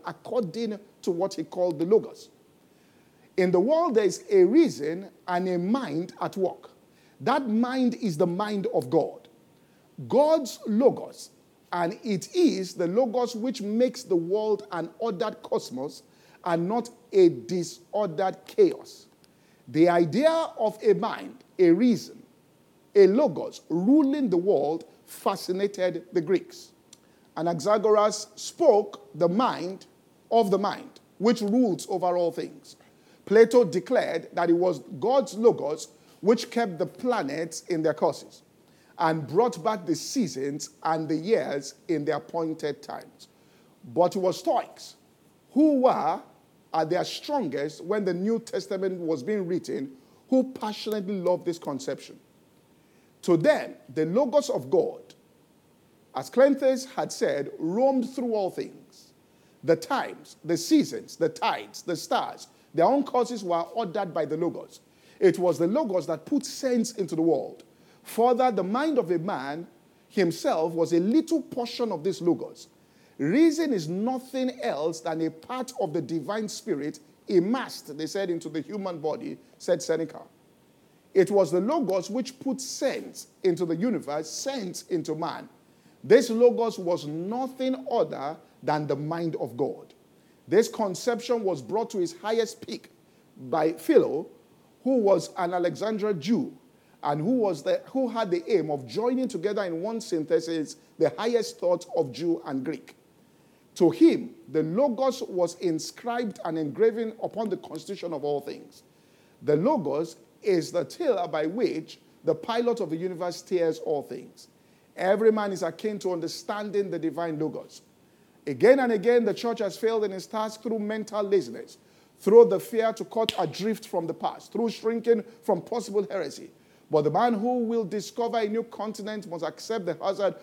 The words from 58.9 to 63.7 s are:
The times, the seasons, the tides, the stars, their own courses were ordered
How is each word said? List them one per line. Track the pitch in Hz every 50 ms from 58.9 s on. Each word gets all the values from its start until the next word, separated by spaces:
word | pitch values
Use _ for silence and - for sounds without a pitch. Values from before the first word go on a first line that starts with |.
| _ - - _ _ _ _ _ _ _ _ _ _ -
The | - 139 165
times, | 165 - - 277 240 147 107 - - - - - _ -
the | 151 170
seasons, | - - - 311 302 - - - 110 120 - -
the | - 165 156
tides, | 160 - - 220 156 110 104 104 - -
the | - 180 170
stars, | 147 - - 269 214 139 - - - - - _ _ _ _
their | - 160 165
own | 202 269 285
courses | - - - 254 233 233 247 214
were | 202 175 170 165
ordered | 170 -